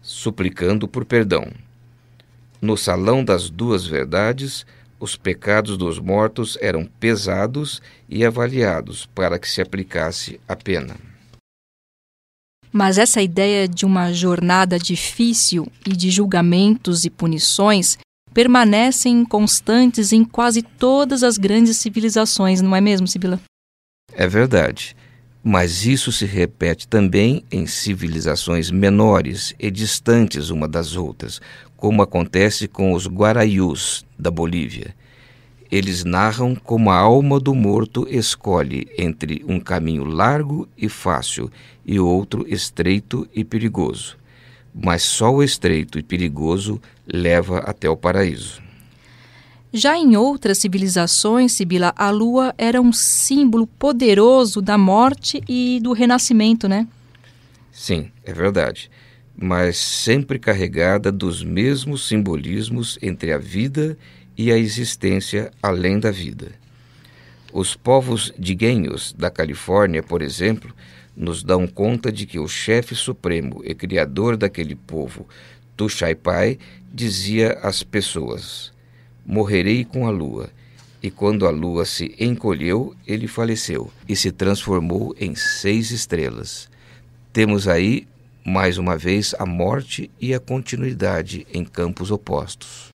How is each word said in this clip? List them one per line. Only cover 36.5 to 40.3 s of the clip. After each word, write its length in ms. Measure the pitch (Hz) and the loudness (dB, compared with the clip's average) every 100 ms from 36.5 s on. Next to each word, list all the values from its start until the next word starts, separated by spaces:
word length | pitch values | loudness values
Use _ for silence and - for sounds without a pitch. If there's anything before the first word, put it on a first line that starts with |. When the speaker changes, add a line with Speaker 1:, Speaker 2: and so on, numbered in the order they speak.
Speaker 1:
como 360 | 127 - 113 110 | -2 -2 2 4
a 60 | 90 | 6
alma 420 | 104 123 143 139 | 6 6 6 2
do 160 | 135 | 2
morto 520 | 135 104 104 113 127 123 | 2 2 2 0 -4 -4
escolhe 800 | 135 110 - - 90 71 67 - - | -2 -2 -4 0 0 0 -4 -8 -4
entre 480 | 85 78 78 80 - | -4 -4 -6 -8 -4
um 140 | 90 | -4
caminho 440 | - 90 80 80 | -2 -4 -2 -2
largo 640 | 71 78 107 | -4 0 2